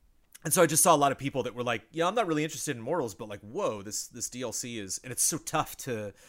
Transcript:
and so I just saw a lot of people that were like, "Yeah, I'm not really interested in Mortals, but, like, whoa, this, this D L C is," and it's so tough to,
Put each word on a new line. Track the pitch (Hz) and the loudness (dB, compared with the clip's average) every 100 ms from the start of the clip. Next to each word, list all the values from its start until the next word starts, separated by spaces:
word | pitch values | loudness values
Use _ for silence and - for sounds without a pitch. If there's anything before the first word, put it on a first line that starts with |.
| _ _ _ - | _ _ _ -12
and | 160 | 0
so | 185 | 4
I | 170 | 6
just | 156 | 6
saw | 185 | 6
a | 151 | 8
lot | 139 | 6
of | 131 | 2
people | 139 135 | -4 -2
that | 123 120 | -4 -2
were | |
like, | 123 117 - | -2 -2 -4
"Yeah, | 156 175 | -2 0
I'm | |
not | 226 196 | 2 2
really | 151 | 0
interested | 156 - - 123 | 0 -4 -6 -6
in | |
Mortals, | 113 175 120 95 | -2 -2 -2 -6
but, | 110 | -12
like, | 104 | -12
whoa, | 101 147 175 107 | -10 -4 -2 -4
this, | 98 - - | -6 -8 -8
this | 123 - | -8 -8
D | 123 | -6
L | 120 | -6
C | - 123 117 | -6 -6 -8
is," | 98 - | -6 -8
and | 131 | -6
it's | 120 | 0
so | - - | 0 0
tough | - 156 139 - | -2 -2 -2 -6
to, | - 113 104 - | -6 -4 -6 -10